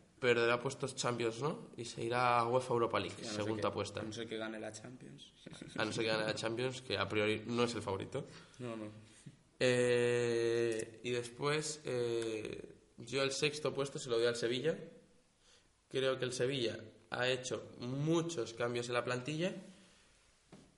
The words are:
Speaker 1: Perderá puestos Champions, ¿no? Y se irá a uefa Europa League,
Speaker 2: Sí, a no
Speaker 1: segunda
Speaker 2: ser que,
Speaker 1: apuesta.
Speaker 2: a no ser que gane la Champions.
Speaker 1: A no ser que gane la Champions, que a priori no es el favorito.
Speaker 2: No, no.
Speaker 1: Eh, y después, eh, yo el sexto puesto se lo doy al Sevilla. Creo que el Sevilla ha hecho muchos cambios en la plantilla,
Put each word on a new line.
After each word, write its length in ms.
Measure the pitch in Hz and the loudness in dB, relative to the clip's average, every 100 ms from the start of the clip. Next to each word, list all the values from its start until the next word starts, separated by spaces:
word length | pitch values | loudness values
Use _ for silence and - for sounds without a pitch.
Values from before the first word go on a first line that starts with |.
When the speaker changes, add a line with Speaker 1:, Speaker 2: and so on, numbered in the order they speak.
| - - | -20 0
Speaker 1:
Perderá 400 | 123 117 117 120 | 4 6 6 4
puestos 340 | 135 - 131 - | 0 -4 -4 -2
Champions, 460 | 135 120 117 113 | 0 2 0 0
¿no? 280 | 139 226 - - | -2 -4 -8 -10
Y 100 | 117 | -8
se 180 | - | -4
irá 340 | 117 120 123 120 | -2 2 4 4
a 100 | 117 | 4
uefa 240 | 127 127 | 2 4
Europa 280 | 120 117 104 | 2 4 2
League, 160 | 90 - | 0 -4
Speaker 2:
Sí, 60 | 110 | -6
a 60 | |
no 20 | 104 | -2
Speaker 1:
segunda 180 | 104 110 | -2 0
Speaker 2:
ser 60 | |
que, 60 | 104 | 0
Speaker 1:
apuesta. 320 | 98 101 98 | 0 -2 -4
Speaker 2:
a 20 | |
no 100 | 107 | -6
ser 140 | 107 113 | -6 -6
que 100 | 110 | -6
gane 220 | 110 110 | -6 -6
la 120 | 107 | -8
Champions. 600 | 107 120 127 135 143 - - - - - - | -10 -14 -16 -16 -18 -20 -18 -16 -14 -8 -2
Speaker 1:
A 80 | |
no 80 | 110 | -2
ser 120 | 113 110 | 0 2
que 60 | |
gane 120 | 110 107 | 2 2
la 100 | 107 | 0
Champions, 460 | 113 117 127 127 | 0 0 -2 -2
que 120 | - 101 | -2 0
a 100 | 101 | 2
priori 340 | 107 104 107 107 | 2 2 2 0
no 160 | 120 | 2
es 100 | 120 | 2
el 80 | 113 | 0
favorito. 460 | 104 98 104 135 147 - - - | -2 -4 -4 -6 -8 -12 -18 -12
Speaker 2:
No, 160 | 123 113 | -8 -8
no. 80 | 107 107 107 - - - _ - 127 123 123 | -10 -12 -20 -20 -20 -20 _ 2 4 6 6
Speaker 1:
Eh, 1160 | 120 120 120 120 117 117 117 117 110 110 - | 6 6 4 4 4 4 4 2 0 -4 -6
y 80 | 120 | -2
después, 720 | 123 120 - 143 151 151 - - | -2 -2 -2 0 2 0 -4 -2
eh, 920 | 127 120 117 113 110 107 - - - - - | 0 0 0 0 -2 -4 -8 -10 -16 -20 -16
yo 240 | 117 131 | -4 0
el 80 | 135 | 0
sexto 420 | 135 151 147 139 | 2 0 0 -2
puesto 260 | 131 135 - | 0 -2 -4
se 100 | 135 | 0
lo 80 | 113 | 2
doy 100 | 117 | 4
al 80 | 117 | 2
Sevilla. 420 | 117 127 147 190 - - - - _ _ _ - _ _ _ | 0 0 0 -2 -6 -18 -20 -20 _ _ _ -20 _ _ _
Creo 280 | 135 131 131 | 0 0 0
que 80 | 127 | -2
el 80 | |
Sevilla 440 | 120 123 135 113 104 - - - | 0 0 2 0 -2 -10 -18 -8
ha 160 | - 123 | -2 0
hecho 440 | 127 127 107 - - | 0 -2 -4 -6 -10
muchos 760 | 120 135 151 170 160 - 113 | -6 0 2 2 2 -2 -4
cambios 340 | - 120 120 120 | -2 -2 -2 -2
en 60 | |
la 100 | 120 | -2
plantilla, 500 | 120 123 123 156 180 - - - - - - _ _ _ _ - - | 0 -2 -2 -2 -2 -4 -12 -18 -20 -20 -20 _ _ _ _ -20 -20